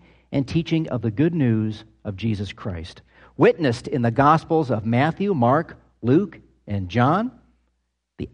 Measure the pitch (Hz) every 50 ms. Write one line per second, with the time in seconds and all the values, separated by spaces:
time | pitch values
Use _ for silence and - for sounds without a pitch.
0 | - _ _ _ _ _ - 139 135 - - 165 165 - 165 160 160 - - 120
1 | 120 117 101 98 151 170 170 170 135 120 110 110 107 110 104 - - - _ _
2 | _ 107 101 95 110 113 107 95 104 92 - - - - 90 82 82 - - -
3 | - _ _ _ - - _ - 165 185 156 - 156 131 117 - - - - 135
4 | 117 117 113 131 135 147 156 160 - - 165 160 156 123 120 104 98 113 117 120
5 | 143 160 160 - 196 202 190 139 120 120 135 160 165 - - - _ _ _ _
6 | - 117 131 170 208 - - - - _ _ _ _ - 104 101 92 90 92 120
7 | 123 135 165 196 233 254 - - _ _ _ _ _ _ _ _ _ _ _ _
8 | _ _ _ - 73 -